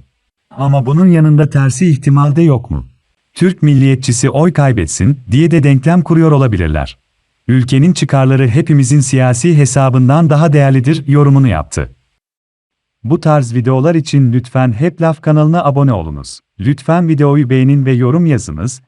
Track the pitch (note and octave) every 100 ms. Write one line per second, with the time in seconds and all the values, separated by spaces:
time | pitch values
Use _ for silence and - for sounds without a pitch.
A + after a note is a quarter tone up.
0 | - _ _ _ _ - C#3 C#3 B2 D3+
1 | F#3 E3+ D#3 D3+ D3 C#3+ C3+ B2+ F3+ C3+
2 | - C#3 D3 C#3+ E3+ B2+ - C#2+ A#1+ _
3 | _ _ _ - F3+ F3+ D3+ C3+ C3+ C3+
4 | C3+ A#2 C3+ C#3 D#3+ D3+ C#3 A2 D#2+ -
5 | G2 C#3 - B2+ E3 E3 C#3+ C3+ D#3+ F3
6 | D3+ E3 D#3+ D3 C3 F#2+ E2 D#2 C2+ -
7 | _ _ _ _ - B2+ B2 C3+ E3 -
8 | D3+ C#3 C3 C3+ C3 B2 E3+ D3 B2 D3
9 | C3+ C3 B2+ B2 F3 D#3 C#3 C#3 C3+ B2+
10 | B2+ D3+ E3 D3 E3 D3 C#3 C3+ B2 E3
11 | C3+ C#3+ C#3+ C#3 C3 D#2+ D2+ - B1 -
12 | _ _ _ _ _ _ _ _ _ _
13 | A2+ D#3+ D#3 D3+ A#2+ A#2+ A#2+ C3 D3 E3
14 | - C#3+ B2+ B2 - C3 B2+ G#2+ E3 E3+
15 | E3 D#3 D#3 D3+ D3+ E3+ D3+ C#3 C#3 G#2
16 | D#2+ D2 - - _ - G2 D3 - E3
17 | E3 D3 C#3+ C#3+ B2+ C3 C3 C#3+ C3 B2
18 | B2 D#3+ E3 B2 - D2+ A2 -